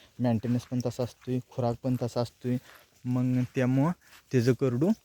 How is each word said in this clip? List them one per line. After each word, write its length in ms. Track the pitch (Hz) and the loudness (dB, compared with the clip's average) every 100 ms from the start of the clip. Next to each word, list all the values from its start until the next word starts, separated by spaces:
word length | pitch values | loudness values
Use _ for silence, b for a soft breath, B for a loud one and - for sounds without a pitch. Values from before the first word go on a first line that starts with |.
| b - | b -4
मेंटेनन्स 420 | 123 113 117 123 | 0 0 0 -2
पण 180 | - 127 120 | -2 -4 -4
तसा 180 | - | -4
असतोय, 360 | 120 - - 127 - - | -6 -8 -6 -6 -6 -4
खुराक 200 | 120 117 | -2 -2
पण 120 | 135 127 | -2 -2
तसा 200 | 120 - | -2 -2
असतोय. 360 | 120 - 123 123 B B B _ 127 | -4 -4 -4 -4 B B B _ -4
मग 380 | 127 127 127 123 - | -2 0 0 0 0
त्यामुळं 360 | 127 131 151 175 B B _ | 2 2 2 -2 B B _
त्याचं 220 | 127 120 | 2 2
करडू 380 | 123 135 120 170 220 | 2 0 2 0 0